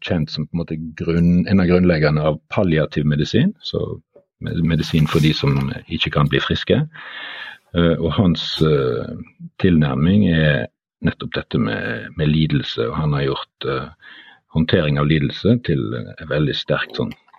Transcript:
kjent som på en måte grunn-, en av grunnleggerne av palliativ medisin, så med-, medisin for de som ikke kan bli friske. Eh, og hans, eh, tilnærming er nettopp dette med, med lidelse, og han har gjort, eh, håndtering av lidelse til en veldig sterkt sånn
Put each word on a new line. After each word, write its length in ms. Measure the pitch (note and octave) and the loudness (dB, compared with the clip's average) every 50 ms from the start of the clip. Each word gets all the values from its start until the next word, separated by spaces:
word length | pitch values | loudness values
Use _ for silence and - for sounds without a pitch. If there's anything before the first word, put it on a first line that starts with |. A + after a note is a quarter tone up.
kjent 300 | - - F2+ E2+ D2+ D2 | -6 -4 -2 -2 -2 -2
som 160 | - - D2+ | -4 -8 -8
på 100 | - - | -6 -6
en 60 | E2+ E2 | -6 -6
måte 160 | - E2 D#2 D#2+ D#2+ D#2 | -6 -8 -8 -8 -10 -10
grunn-, 480 | - F2+ E2 E2 E2+ E2+ F2 F2 F2+ - - | -6 -4 -2 0 2 4 4 4 4 2 2
en 120 | - G2 | 2 2
av 80 | F2+ E2+ | 4 4
grunnleggerne 540 | F2 F2+ F#2 F2 E2+ D#2 D2+ D2+ D2+ D2+ D2+ | 4 4 4 4 4 4 2 2 2 2 2
av 140 | D#2 D2+ - - _ | 0 -2 -2 -6 _
palliativ 560 | - - G#2 F2+ D#2+ D#2 D2 - - E2 D2 | -2 0 2 2 2 2 0 0 -2 -2 0
medisin, 480 | D2+ D2 C#2+ D2+ - - G#2+ D3+ G3 G#3 - | 0 0 0 0 0 2 2 2 2 0 -4
så 220 | - - - - - - D#2+ D#2+ - _ _ - _ _ _ _ | -8 -8 -6 -4 -4 -6 -8 -10 -14 _ _ -20 _ _ _ _
med-, 220 | - D#2 D#2 E2 E2 | -10 -6 -4 -2 0
medisin 440 | D#2+ E2 D2+ D2+ - - D#2+ D2+ C#2+ | 0 0 0 0 0 2 2 2 2
for 100 | - D#2 | 2 2
de 120 | D2 D#2 D2+ | 2 2 2
som 220 | - - C#2+ C#2 C#2 C2+ C2+ C2 - - - | 2 0 0 0 0 -2 -4 -6 -8 -8 -8
ikke 240 | E2 D#2+ - - - | -6 -4 -4 -2 2
kan 160 | D#2 D2 C#2+ | 2 2 2
bli 100 | - - | 2 0
friske. 420 | - - D#2+ - - - F2+ - D#3 D#3 - - - - - - - - - - - - - - _ _ - | 0 0 -2 -2 0 2 2 2 0 -2 -6 -14 -18 -16 -16 -14 -14 -14 -14 -14 -14 -16 -18 -20 _ _ 0
Eh, 220 | F2 E2+ E2+ E2 D2 | 2 2 2 2 2
og 140 | D#2 E2 D2 | 0 0 2
hans, 300 | - G#2 F2+ E2 - - - - - D#2+ | 2 4 4 2 2 -2 -6 -2 0 2
eh, 480 | D#2 D2+ C#2 C2+ B1 A#1+ A#1 - - - - - - _ _ - - - - | 2 2 2 0 0 -2 -4 -6 -8 -10 -12 -14 -16 _ _ -18 -18 -4 0
tilnærming 720 | - F#2+ F2 D#2 D2+ C#2+ C2 C2 D2 E2+ G2 G#2 G2+ F2+ | 2 4 4 4 4 2 2 2 2 4 4 4 4 4
er 380 | E2 D#2+ D#2 D2+ D2 B1 A1+ - _ _ _ _ _ _ - | 4 2 2 2 2 0 -2 -6 _ _ _ _ _ _ -4
nettopp 320 | E2 - - - - - | -4 -4 -4 -8 -8 -8
dette 240 | - - - - - | -8 -6 -4 -2 -2
med, 480 | A2 A2 A2 G2 F#2+ A2 A#2 A2+ A2 - - | -2 -2 -4 -6 -6 -8 -8 -8 -10 -12 -6
med 140 | - D#2 D2+ D2+ | -2 0 2 2
lidelse, 540 | D#2 D#2 D2+ D2+ C#2 - - - - A#1 A#1 | 2 2 2 0 -2 -2 -4 -4 -4 -4 -4
og 80 | C#2 | -2
han 160 | C#2+ D#2 D2+ D2 | -2 -2 0 0
har 140 | C#2 C#2 C2+ | 0 0 -2
gjort, 400 | C2 - - - _ _ - C2 | -4 -4 -8 -12 _ _ -6 -6
eh, 460 | C#2 C2 C2 D2+ E2+ _ - - - - - - - _ _ _ - | -6 -6 -8 -10 -14 _ -20 -20 -20 -20 -20 -20 -20 _ _ _ -2
håndtering 420 | D#2+ D#2+ - - F#2+ D#2+ D2 C#2+ C#2+ | -2 0 2 2 2 2 2 2 2
av 80 | D2 | 2
lidelse 520 | D2 D#2 D#2 C#2+ C2+ - - - F#2+ A#2+ A#2+ B2 | 2 2 2 2 0 -4 -2 2 2 2 2 2
til 180 | - D#2+ C2+ A#1 G#1+ A#1 | 0 -2 -2 -2 -4 -6
en 360 | A#1+ - G1+ - - - D#2 | -8 -8 -10 -14 -16 -8 -6
veldig 240 | C2 D2+ D2+ C2+ B1+ | -2 0 0 0 -2
sterkt 400 | - - - D2+ C#2+ - - - | -4 -2 -2 -2 -2 -2 -4 -6
sånn 160 | - A#1+ - - - _ _ _ | -6 -6 -6 -8 -12 _ _ _